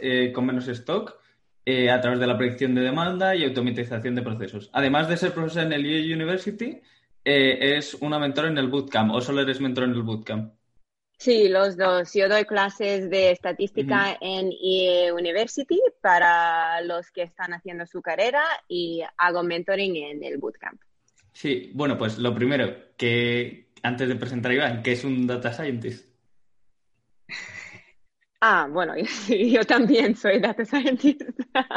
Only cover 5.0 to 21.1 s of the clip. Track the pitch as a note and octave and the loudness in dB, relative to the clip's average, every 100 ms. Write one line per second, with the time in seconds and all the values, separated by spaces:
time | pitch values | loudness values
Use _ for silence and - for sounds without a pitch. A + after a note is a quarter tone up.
5 | D#3+ E3+ F3+ E3 D#3+ E3 D#3+ D3 C#3+ D#3+ | 0 0 -2 -2 -4 -2 -2 -2 -2 -2
6 | D#3+ D#3+ D#3+ F#3 G#3 G#3 A#3+ - _ _ | -2 -2 -2 -4 -4 -8 -8 -10 _ _
7 | _ _ C#3 C#3+ C3+ C3 C#3 D3 D3 - | _ _ 2 4 4 4 2 0 -4 -6
8 | D3+ D3+ C#3+ C#3 D#3+ D3 B2+ C#3 - A2 | -4 -2 -2 0 0 0 0 -2 0 0
9 | A2 A#2 C3 C#3 C3+ C3 C3+ B2+ B2+ A#2+ | 2 0 0 0 0 0 -2 -2 -2 -2
10 | A2+ A2 - A2 A2 _ _ _ _ _ | -4 -6 -6 -8 -8 _ _ _ _ _
11 | _ - C4 A3+ G3 F#3+ G3 F3 F#3 F3+ | _ -4 2 6 6 4 2 2 2 2
12 | E3+ G3+ G3 G#3+ G#3 G3+ G3 G3+ G3+ G3 | 0 2 4 2 2 0 -2 -2 -2 -2
13 | F#3 F#3+ F#3 F3+ F#3 F3+ G3 - C#3 G3+ | 0 4 4 4 -2 -4 -4 -2 0 2
14 | G3 - F#3+ F#3+ F#3+ - F#3+ F#3+ F3+ F3+ | 0 -2 -6 -4 -4 -4 -2 2 2 2
15 | F3 F3 E3+ F#3 A#3 - C4+ F4+ B4 - | 2 0 -2 -2 -2 -4 -2 2 2 2
16 | G3 F3 F3 E3+ E3+ E3 E3 E3+ E3+ E3+ | 4 6 6 4 2 0 -2 -2 -4 -6
17 | F3 F#3 E3+ - F3+ F3 F#3 F3 F3 F3+ | -8 -8 -8 -8 -10 -10 -10 -12 -10 -10
18 | F3 D#3+ A#3 C#4+ D#4+ D4 - F3+ E3+ E3 | -4 0 2 2 0 -4 -6 -6 -4 -6
19 | - - F3 F3 F3 E3+ F3+ F#3+ G3 E3 | -6 0 2 2 -2 -4 -2 -2 -2 -4
20 | D3 D3 C#3 C#3+ - - - - _ _ | -8 -10 -10 -8 -8 -10 -14 -16 _ _
21 | _ | _